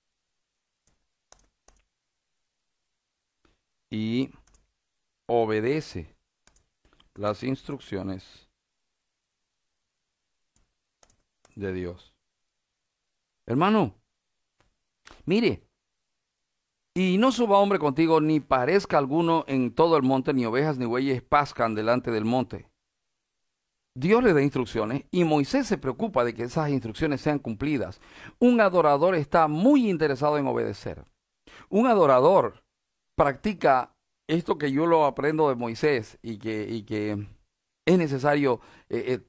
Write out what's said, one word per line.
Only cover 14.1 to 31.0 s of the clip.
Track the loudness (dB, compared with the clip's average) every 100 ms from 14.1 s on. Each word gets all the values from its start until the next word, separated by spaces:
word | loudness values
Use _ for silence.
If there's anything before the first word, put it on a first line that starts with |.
| _ _ _ _ _ _ _ _ _ -20 -14 -4
mire, | 0 0 -2 -8 _ _ _ _ _ _ _ _ _ _ _ _
"Y | -2 0 2
no | 2
suba | 2 2 2
hombre | 2 0
contigo, | 0 0 2 2
ni | 2 0
parezca | 0 -2 0 0 0 -2
alguno | 0 0 0 0 -2
en | -2 -2
todo | 2 2 4
el |
monte, | 2 0 0
ni | -2
ovejas | 0 0 -2 -2
ni | -4
bueyes | -2 -2 -4
pascan | 0 0 0 -2 -4
delante | -2 -2 -2 -2
del | -2
monte". | 0 -2 -2 -10 -18 _ _ _ _ _ _ _ _ _ _ _ _
Dios | -4 2 4
le | 4
da | 4
instrucciones | 2 0 -2 -4 -4 -6 -4
y | 0
Moisés | 2 2 0 -2 -2
se | -4
preocupa | -4 -6 -4 -2
de | -2
que | -4
esas | -6 -4 -2
instrucciones | -4 -6 -4 -4 -2
sean | -2 -4
cumplidas. | -6 -6 -4 -4 -6 -10 -20 -20 -20 0
Un | 2 4
adorador | 4 4 4 4 2
está | 2 0 2 2
muy | 2 4 4 2
interesado | 0 0 0 0 0
en | -2
obedecer. | -2 -4 -6 -12 -14